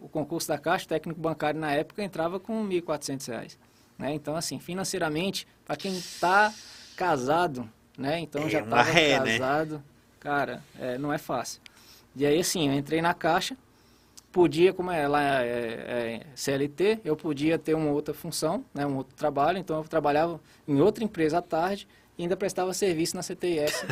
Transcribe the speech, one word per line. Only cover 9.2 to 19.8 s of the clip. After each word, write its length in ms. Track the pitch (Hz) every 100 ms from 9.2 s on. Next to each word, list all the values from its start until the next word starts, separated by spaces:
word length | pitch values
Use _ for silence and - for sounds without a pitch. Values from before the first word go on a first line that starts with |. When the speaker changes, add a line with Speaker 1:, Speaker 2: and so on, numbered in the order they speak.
Speaker 2:
né? 120 | 131
Speaker 1:
casado, 500 | 113 131 147 160 151 - _ _ _
cara, 420 | 143 143 123 123 - -
é, 180 | 131 123
não 160 | 147
é 60 | 160
fácil. 420 | - 135 - - - - - - _
E 100 | 123
aí, 140 | 143 151
assim, 300 | 180 190 147
eu 60 |
entrei 280 | 143 143 160
na 100 | 170
Caixa, 440 | 175 170 175 - 269 _ _ _ _ _ - -
podia, 420 | 180 170 147 185
como 180 | 185 180
ela 520 | 170 143 147 143 135
é, 800 | 120 120 117 113 - 120 117 113
é 40 | -
C 180 | 127 -
L 160 | 139 143
T, 320 | 143 190 220
eu 100 | 165 151
podia 420 | 170 139 151 160
ter 160 | 156
uma 160 | 156 151
outra 240 | 143 147
função, 500 | 147 170 - 156 196 269
né, 140 | 143 143
um 100 | 135
outro 180 | 131
trabalho, 440 | - 151 139 147 190
então 180 | 170
eu 80 | 156